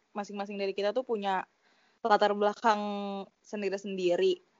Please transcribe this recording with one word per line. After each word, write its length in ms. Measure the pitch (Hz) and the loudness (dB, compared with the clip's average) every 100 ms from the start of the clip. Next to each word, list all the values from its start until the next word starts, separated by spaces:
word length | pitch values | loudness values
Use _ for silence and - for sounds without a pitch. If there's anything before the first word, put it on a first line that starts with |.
| _ | _
masing-masing 460 | 214 202 202 202 202 | -10 -8 -8 -8 -4
dari 160 | 196 | -4
kita 180 | 196 202 | -2 -2
tuh 140 | 226 | -2
punya 400 | 254 220 202 185 - _ _ _ _ _ | -2 -2 -2 -2 -4 _ _ _ _ _
latar 320 | 233 208 208 | 2 4 4
belakang 480 | 202 208 208 233 208 208 202 202 196 196 _ | 4 0 2 2 2 0 -4 -6 -8 -10 _
sendiri-sendiri. 960 | - 208 196 196 208 190 175 175 190 180 _ | -12 -6 -4 -4 -6 -2 2 4 2 0 _